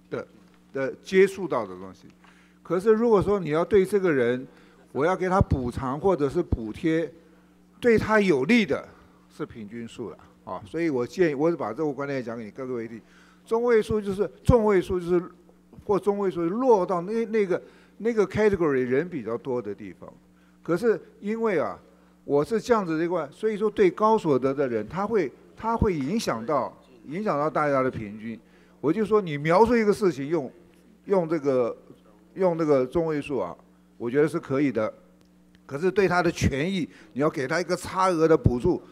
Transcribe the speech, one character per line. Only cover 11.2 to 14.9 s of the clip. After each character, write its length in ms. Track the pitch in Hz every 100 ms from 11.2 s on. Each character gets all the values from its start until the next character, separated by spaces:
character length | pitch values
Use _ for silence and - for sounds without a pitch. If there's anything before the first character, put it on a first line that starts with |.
| 170
议， 20 |
我 160 | 135 165 160
把 160 | 110
这 120 | 117
个 80 | 151
观 140 | 131 139
点 160 | 135
讲 160 | 117 117
给 100 | 107
各 160 | 135 131
位 200 | 123 113
听， 140 | 113 - - - _
中 200 | - 226
位 180 | 240 226
数 180 | 208 214
就 140 | 202
是， 160 | 190 180 -
中 200 | - 240
位 160 | 214 190
数 200 | -